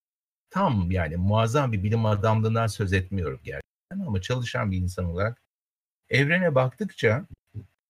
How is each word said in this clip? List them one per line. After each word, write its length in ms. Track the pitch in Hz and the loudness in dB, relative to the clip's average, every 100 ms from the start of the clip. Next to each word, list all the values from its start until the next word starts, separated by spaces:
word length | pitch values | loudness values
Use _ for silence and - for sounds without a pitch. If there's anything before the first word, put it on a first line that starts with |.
| _ _ _ _ _ | _ _ _ _ _
tam 400 | 185 196 107 87 | 0 2 2 0
yani 260 | 92 80 85 | 0 -2 0
muazzam 560 | 95 107 113 143 131 | 2 2 2 2 0
bir 100 | 104 | 0
bilim 240 | 104 117 110 | 0 0 2
adamlığından 600 | 104 110 110 110 113 113 | 2 2 2 2 0 0
söz 260 | - 98 | -2 0
etmiyorum 480 | 95 90 98 76 65 | 0 0 -4 -4 -6
gerçekten 600 | - - - _ _ 196 175 | -10 -12 -14 _ _ -8 -4
ama 140 | 98 | -4
çalışan 500 | - 127 120 127 107 | -2 -4 -2 -2 -2
bir 60 | 92 | -2
insan 280 | 90 90 | -2 -4
olarak 380 | 87 85 107 120 _ _ _ _ _ _ _ | -4 -2 -4 -4 _ _ _ _ _ _ _
evrene 440 | 123 143 175 180 | 0 2 2 2
baktıkça 720 | 131 131 - 208 - 117 120 - - _ - - _ _ | 2 2 0 -8 0 2 2 -2 -14 _ -16 -16 _ _